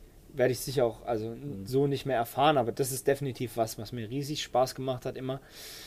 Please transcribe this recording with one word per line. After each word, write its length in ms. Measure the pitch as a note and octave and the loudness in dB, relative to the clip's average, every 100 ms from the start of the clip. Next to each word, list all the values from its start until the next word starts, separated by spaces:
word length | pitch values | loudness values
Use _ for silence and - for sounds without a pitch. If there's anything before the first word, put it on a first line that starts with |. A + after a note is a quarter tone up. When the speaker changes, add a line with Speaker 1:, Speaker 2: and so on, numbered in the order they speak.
| - - - | -20 -20 -14
Speaker 1:
werde 200 | C3+ - | 0 2
ich 80 | A#2+ | 2
sicher 240 | - C3+ | -2 2
auch, 200 | A#2 A2 | 2 0
also, 260 | - A2+ A2+ | -4 -2 -2
Speaker 2:
Mhm. 360 | A#2 C#3+ G2 G2 | -8 -8 -8 0
Speaker 1:
so 220 | C3 C#3+ | 2 4
nicht 180 | C3+ C#3 | 2 0
mehr 100 | A#2+ | 0
erfahren, 420 | A#2+ - C#3+ C#3+ | 0 4 6 6
aber 120 | A2+ | 2
das 220 | - C3 | 0 -2
ist 160 | C3 - | 0 2
definitiv 480 | C#3 C#3 A#2 A#2+ A#2 | 2 0 -4 -4 0
was, 200 | A2 - | -2 -2
was 140 | G#2 | -8
mir 180 | B2 G#2+ | -8 -6
riesig 320 | C3+ C#3 D3+ | -4 -4 -6
Spaß 320 | - A#2+ B2+ - | 0 2 2 0
gemacht 280 | C3 B2 | -4 -4
hat 120 | C3 A#2+ | -4 -6
immer. 240 | C3 C3+ - - - - | -6 -6 -8 -18 -16 -16